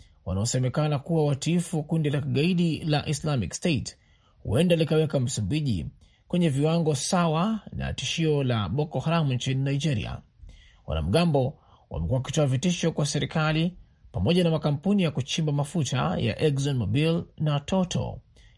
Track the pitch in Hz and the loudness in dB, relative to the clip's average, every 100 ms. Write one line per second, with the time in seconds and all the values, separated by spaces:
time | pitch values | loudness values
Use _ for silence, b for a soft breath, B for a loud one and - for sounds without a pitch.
0 | b b - 95 113 131 127 147 151 143 | b b -4 -2 0 0 0 0 0 0
1 | - 160 147 135 160 175 170 160 - 160 | 0 2 2 0 0 0 0 -4 -2 0
2 | 147 143 143 123 165 175 170 147 170 147 | 0 0 0 0 2 2 2 0 0 -2
3 | - 147 156 139 - - 180 135 - - | 0 -4 -2 -2 -2 -2 -2 -2 -4 -14
4 | b b b b - 110 180 170 156 156 | b b b b -2 2 4 4 2 2
5 | 156 139 120 - 98 147 147 95 69 - | 2 0 -2 -2 -2 0 0 -2 -4 -12
6 | b b b 180 170 135 151 170 160 143 | b b b 0 2 2 2 2 2 0
7 | - 185 170 156 214 220 - - 67 - | 0 0 2 2 0 -2 -6 -6 -6 -4
8 | 131 - 160 147 131 117 98 131 147 135 | -4 0 2 2 2 0 0 -2 -2 -2
9 | 156 165 147 127 - 135 135 139 156 117 | 0 2 2 0 -2 -2 -2 -2 0 -2
10 | 60 - - _ - b b b - 78 | -4 -10 -14 _ -20 b b b -6 -2
11 | 76 143 170 139 131 - b b b - | 2 2 4 2 0 -4 b b b -4
12 | 82 131 127 - 117 131 180 175 165 156 | -2 -2 0 0 2 2 0 0 -2 0
13 | 147 147 135 165 156 156 170 - b b | -2 -2 -2 -2 0 2 0 -4 b b
14 | b - 101 175 170 156 151 143 190 208 | b -2 2 4 4 2 0 0 2 2
15 | 165 - 127 - 156 143 143 175 127 131 | 2 -2 -4 -2 0 0 0 -2 -2 0
16 | 147 - 117 - - 135 139 131 110 127 | 0 0 -2 2 0 2 0 0 0 2
17 | 160 170 175 - 151 143 - 190 180 - | 2 0 -4 -4 -2 -2 0 0 0 -2
18 | - - - b b | -4 -8 -16 b b